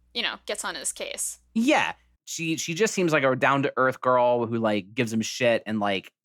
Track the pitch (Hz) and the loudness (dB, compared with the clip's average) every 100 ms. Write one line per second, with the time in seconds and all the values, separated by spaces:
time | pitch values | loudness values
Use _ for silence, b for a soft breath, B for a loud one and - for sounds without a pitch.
0 | _ 240 190 110 - 208 208 170 147 - | _ -6 -6 -6 -8 -8 -8 -8 -8 -8
1 | - - - - _ 220 240 285 92 - | -10 -8 -8 -10 _ -2 2 2 0 -6
2 | _ _ - - 165 160 - 156 214 - | _ _ -12 -8 -4 -4 -4 0 0 2
3 | 180 151 135 127 135 139 139 - 131 127 | 2 4 2 2 2 2 0 2 0 0
4 | 127 127 123 123 113 117 110 104 95 113 | 2 4 4 2 0 0 0 0 -4 -4
5 | 117 113 110 - 120 113 - 110 101 98 | -2 -2 -4 0 2 0 -2 -2 -2 -2
6 | - _ | -6 _